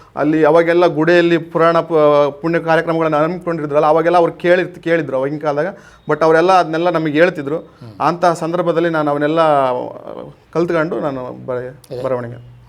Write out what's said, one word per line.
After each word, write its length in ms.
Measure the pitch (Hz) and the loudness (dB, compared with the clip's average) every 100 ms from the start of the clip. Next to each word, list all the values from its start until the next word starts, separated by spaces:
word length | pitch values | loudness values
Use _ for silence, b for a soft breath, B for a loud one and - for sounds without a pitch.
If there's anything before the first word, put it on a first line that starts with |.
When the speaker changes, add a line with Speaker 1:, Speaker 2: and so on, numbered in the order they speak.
| B - | B -4
Speaker 1:
ಅಲ್ಲಿ 280 | 147 156 | 0 2
ಅವಾಗೆಲ್ಲ 420 | 151 165 165 170 175 | 4 4 4 2 2
ಗುಡಿಯಲ್ಲಿ 520 | 147 160 175 170 170 | 2 2 4 2 0
ಪುರಾಣ 420 | 165 165 165 165 | -2 0 2 2
ಪ-, 580 | 165 160 151 147 143 139 | 0 2 4 4 2 -2
ಪುಣ್ಯ 180 | 165 165 | -4 -2
ಕಾರ್ಯಕ್ರಮಗಳನ್ನ 560 | 165 160 165 165 160 151 | 0 0 0 0 0 0
ಹಮ್ಮಿಕೊಂಡಿದ್ರಲ್ಲ, 720 | 160 180 170 165 147 143 156 | -2 -4 -6 -6 -2 0 2
ಅವಾಗೆಲ್ಲ 300 | 160 165 175 | 2 2 2
ಅವ್ರು 160 | 165 | 2
ಕೇಳಿರ್ತ-, 480 | 160 175 185 165 - | 0 2 2 0 -6
ಕೇಳಿದ್ರು 360 | 165 165 139 131 | -2 -2 -2 -4
ಅವಾಗಿನ 220 | 139 151 | -4 -4
ಕಾಲದಾಗ. 380 | 156 143 175 - B B - | -4 -2 -4 -6 B B -4
But 160 | 151 | 0
ಅವರೆಲ್ಲ 320 | 160 160 180 185 | 4 4 4 4
ಅದನ್ನೆಲ್ಲ 340 | 156 160 175 | 2 -2 -2
ನಮಗೆ 220 | 160 160 | -2 0
ಹೇಳ್ತಿದ್ರು. 440 | 147 180 156 139 156 | 2 2 0 -6 -8
Speaker 2:
ಹ್ಮ್. 440 | - - 117 104 | -10 -20 -16 -4
Speaker 1:
ಅಂತಹ 320 | 143 170 175 | -2 0 0
ಸಂದರ್ಭದಲ್ಲಿ 580 | 165 165 175 175 160 170 | 0 -4 -4 -2 0 0
ನಾನು 200 | 160 151 | 0 -2
ಅವನ್ನೆಲ್ಲ 300 | 143 147 165 160 143 131 123 117 - - 58 135 - _ | -2 0 2 2 2 2 -2 -8 -12 -16 -16 -16 -20 _
ಕಲ್ತ್ಕೊಂಡು 480 | 160 170 170 160 202 | -4 -2 -2 -2 -4
ನಾನು 460 | 160 131 127 127 127 | -6 -8 -12 -14 -10
ಬರೆ-, 480 | 123 127 131 - | -10 -10 -16 -16
Speaker 2:
ಅದೇ. 80 | 123 | -8
Speaker 1:
ಬರವಣಿಗೆ. 540 | 127 123 120 123 - - | -6 -6 -8 -14 -20 -20